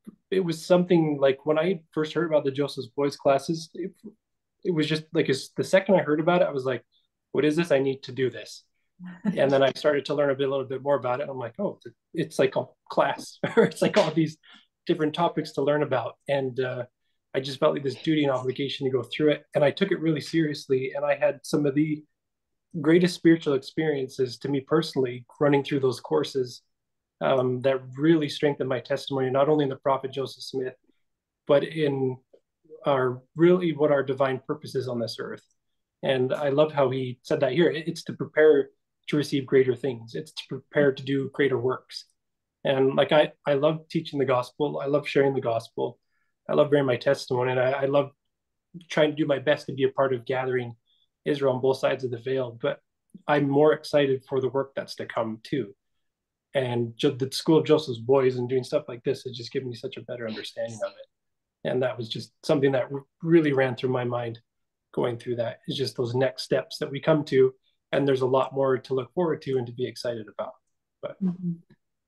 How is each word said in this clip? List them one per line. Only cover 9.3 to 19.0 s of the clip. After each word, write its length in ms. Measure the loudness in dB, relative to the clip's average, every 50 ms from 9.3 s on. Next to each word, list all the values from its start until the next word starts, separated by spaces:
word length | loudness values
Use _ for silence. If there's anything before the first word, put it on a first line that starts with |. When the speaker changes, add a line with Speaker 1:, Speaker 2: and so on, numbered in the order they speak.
| 0
Speaker 1:
And 160 | 2 4 4
then 100 | 4 4
I 100 | 4 4 2
started 300 | 0 0 0 2 0 0
to 100 | -2 0
learn 160 | 0 2 2
a 40 | 0
bit, 120 | 0 0 -2
a 40 |
little 140 | -2 -2 -4
bit 160 | -4 -8 -6
more 140 | 0 0 0
about 240 | 2 2 0 -2 -2
it. 80 | -4 -6
I'm 80 | -8 -8
like, 180 | -10 -10 -8 -6
"Oh, 180 | -6 -6 -6 -8 -14 -20 -20 _ _ _ -6
it's 260 | -6 -6 -4 0 0
like 160 | 0 2 2
a 100 | -2 -6 -6 -10 _ _ -6
class," 480 | -2 0 0 0 0 -6 -10 -16 -10 -6 -6
<laughs> 140 | -2 2 4
or 60 | 2
it's 180 | 2 2 0
like 160 | -2 0 2 2
all 140 | 2 2
these 260 | 2 0 0 0 -2 -8 _ _ -20 -20 _ _ _ _ -2 -2
different 260 | -2 0 0 -2 0
topics 380 | 0 0 0 0 -2 -6 -6 -4
to 80 | -2
learn 220 | 0 2 2 2 0
about. 320 | 0 -2 -2 -2 -4 -8 _ _ -4
And, 320 | -2 -2 -2 -2 -4 -4
uh, 260 | -4 -4 -4 -6 -8 -12 _ _ _ _ _ _ _ _ -6
I 60 | -6
just 180 | -6 -6 -4 0
felt 140 | 0 0 0
like 100 | 0 -4
this 180 | -6 -6 -4
duty 220 | -2 -2 0 2 2
and 80 | 2
obligation 560 | 0 0 -2 -4 -4 -4 -4 -6 -6 -4 -4 -2
to 40 |
go 120 | -2 -2